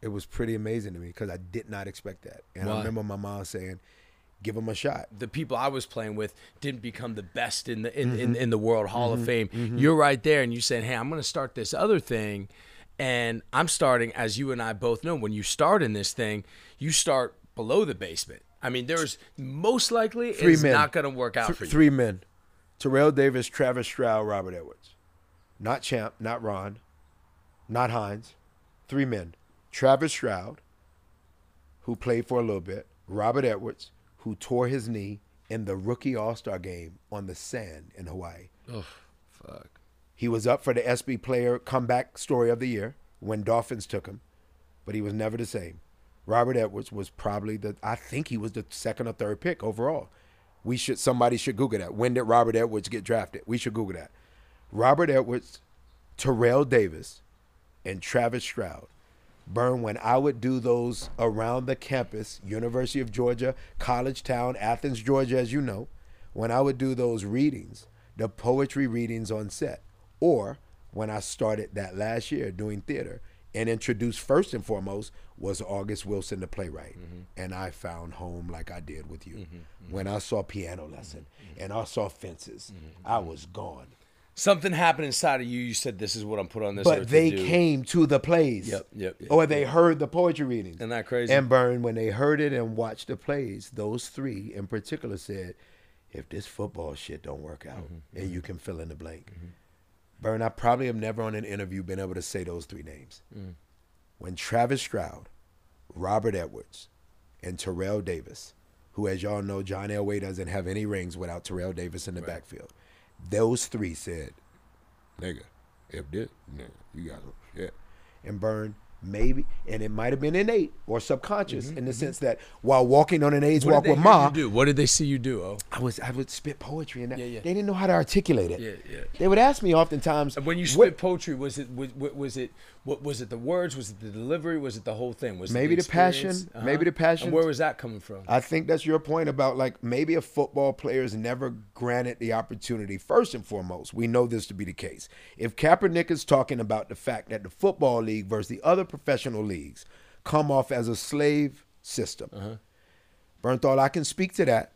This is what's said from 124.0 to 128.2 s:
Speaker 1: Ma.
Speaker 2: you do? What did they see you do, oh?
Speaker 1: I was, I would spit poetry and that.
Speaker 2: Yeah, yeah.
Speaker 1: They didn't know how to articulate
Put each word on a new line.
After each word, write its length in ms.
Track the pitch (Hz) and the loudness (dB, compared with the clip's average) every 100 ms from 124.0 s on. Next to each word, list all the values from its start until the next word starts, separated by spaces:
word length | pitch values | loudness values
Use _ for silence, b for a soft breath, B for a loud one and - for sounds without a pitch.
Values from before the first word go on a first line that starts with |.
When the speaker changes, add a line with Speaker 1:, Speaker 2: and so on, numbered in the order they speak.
| 185 | 10
Speaker 1:
Ma. 140 | 196 143 | 12 10
Speaker 2:
you 40 | |
do? 160 | 147 135 | 4 2
What 160 | 104 139 | 6 6
did 120 | 143 | 6
they 80 | 139 | 4
see 200 | - 147 | 4 2
you 140 | 135 | 0
do, 220 | 123 117 | 0 -2
oh? 160 | 90 101 - | -4 -8 -8
Speaker 1:
I 100 | - | -4
was, 200 | 123 - | -2 -2
I 120 | 113 | -6
would 180 | 123 131 | -6 -6
spit 300 | - 151 139 | -6 -8 -10
poetry 440 | - 151 151 127 | -10 -8 -8 -8
and 80 | 120 | -8
that. 80 | 127 | -6
Speaker 2:
Yeah, 60 | 123 | -8
yeah. 140 | 117 | -6
Speaker 1:
They 120 | 165 | -2
didn't 140 | 185 202 | -2 0
know 60 | |
how 140 | 185 190 | 0 4
to 60 | |
articulate 580 | 175 151 196 | 4 6 2